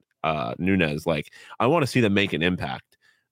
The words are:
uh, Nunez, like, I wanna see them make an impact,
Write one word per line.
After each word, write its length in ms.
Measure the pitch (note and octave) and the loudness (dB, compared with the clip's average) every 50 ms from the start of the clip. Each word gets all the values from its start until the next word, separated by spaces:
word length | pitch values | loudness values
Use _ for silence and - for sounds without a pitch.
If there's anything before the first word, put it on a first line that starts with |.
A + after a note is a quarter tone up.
| _ _ _ - - | _ _ _ -6 -4
uh, 300 | D#2+ D#2 D2+ B1 A#1 B1+ - | -2 -2 -2 -4 -6 -6 -4
Nunez, 480 | E2+ F#2+ G2 F#2 E2+ D2+ D2 D2+ - | 0 0 2 2 2 0 0 -4 -2
like, 260 | E2+ D#2+ D2 - - - - - - - - | -2 -2 -2 -4 -8 -16 -20 -20 -16 -6 -2
I 60 | G#2+ | 0
wanna 220 | B2+ E3 E3+ C#3 | 2 2 2 0
see 140 | A#2 - C3 | 2 2 2
them 120 | A#2 G#2 G2+ | 2 4 4
make 200 | G2 G2+ F#2 E2+ | 2 0 0 0
an 100 | D2+ E2 | 0 0
impact, 540 | F2+ F2+ D#2+ - C#2 C2 - _ _ _ _ _ _ _ _ _ _ | 0 0 -2 -4 -8 -8 -10 _ _ _ _ _ _ _ _ _ _